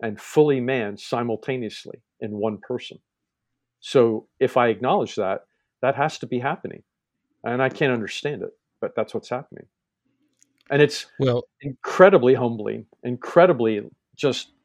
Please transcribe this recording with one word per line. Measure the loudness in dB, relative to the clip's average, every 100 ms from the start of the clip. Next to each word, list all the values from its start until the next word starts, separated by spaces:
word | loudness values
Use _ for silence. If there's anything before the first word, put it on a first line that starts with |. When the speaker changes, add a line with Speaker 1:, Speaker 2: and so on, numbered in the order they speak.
Speaker 1:
and | -10 -10
fully | -4 2 2 2
man | 0 -2 -4 -8
simultaneously | -8 -4 -4 -6 -6 -8 -8 -12 -18 -20 _ -14
in | -10
one | -4 -4 -4
person. | -8 -10 -10 -20 _ _ _ _ _ _ _ _
So | -2 4 4 2 -6 -2
if | 0 2
I | 2
acknowledge | 2 0 0 -2 -4
that, | -4 -4 _ _ _ -4
that | -2 0
has | -2 -4
to | -6
be | -4
happening. | -4 -6 -10 -16 _ _ _ _ _ _
And | -6 -2
I | -2
can't | 0 0
understand | 0 -4 -8 -8 -8
it, | -10 -14 _ -10
but | -8 -6
that's | -6
what's | -8 -8
happening. | -10 -10 -20 -20 _ _ _ _ _ _ _ _ _ -4
And | 4
it's | 4 2 -12 -4
Speaker 2:
Well | 0 0 -4 _
Speaker 1:
incredibly | -14 -10 -6 8 8 8 4 2
humbling, | 0 -4 -8 -8 -12 _
incredibly | -8 -8 0 6 6 6 2 0 -6 _ _ -4
just | -2 -2 -8 _